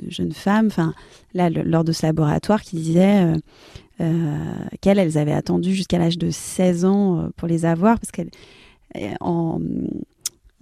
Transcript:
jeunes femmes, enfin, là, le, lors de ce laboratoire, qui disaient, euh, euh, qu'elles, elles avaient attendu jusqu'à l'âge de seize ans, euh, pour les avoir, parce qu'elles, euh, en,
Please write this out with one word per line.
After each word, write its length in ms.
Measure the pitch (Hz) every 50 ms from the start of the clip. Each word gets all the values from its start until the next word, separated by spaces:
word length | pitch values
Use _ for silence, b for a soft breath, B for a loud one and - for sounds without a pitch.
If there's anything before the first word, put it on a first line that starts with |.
| - -
jeunes 240 | 175 185 175 165
femmes, 360 | 156 - - 196 208 220 220 208
enfin, 260 | - 180 160 160 - B B B B B B B -
là, 160 | 180 175 170
le, 120 | 156 156
lors 220 | 160 165 160 165 165
de 80 | 160
ce 140 | 160 - 165
laboratoire, 560 | 160 156 160 156 147 156 165 - - 208 214
qui 140 | - - 175
disaient, 480 | 160 160 160 165 175 190 196 208 196 175
euh, 100 | 165 160 160 - B B B B B B B B B B -
euh, 380 | 165 160 165 165 165 147 151 156 156 - 53 - - - - -
qu'elles, 180 | - 196 202 202
elles 200 | 180 156 156 151
avaient 160 | 147 147 151
attendu 400 | 151 - - 180 175 170 185 190
jusqu'à 240 | 190 175 - 180 175
l'âge 180 | 170 170 175
de 140 | 170 170 170
seize 560 | 151 - - - - - 185 180 175 170 185
ans, 320 | 190 196 202 202 190 170 160
euh, 100 | 160 - -
pour 100 | - 170 170
les 180 | 165 160 165
avoir, 340 | 165 165 165 190 226 233 220
parce 100 | - -
qu'elles, 200 | - 190 170 - B B B B B B B B B B B - -
euh, 140 | - 101 - - -
en, 400 | - - 170 170 165 165 170 170 165 - - - - - - - - _ _ _ - - _ _ _ - _ -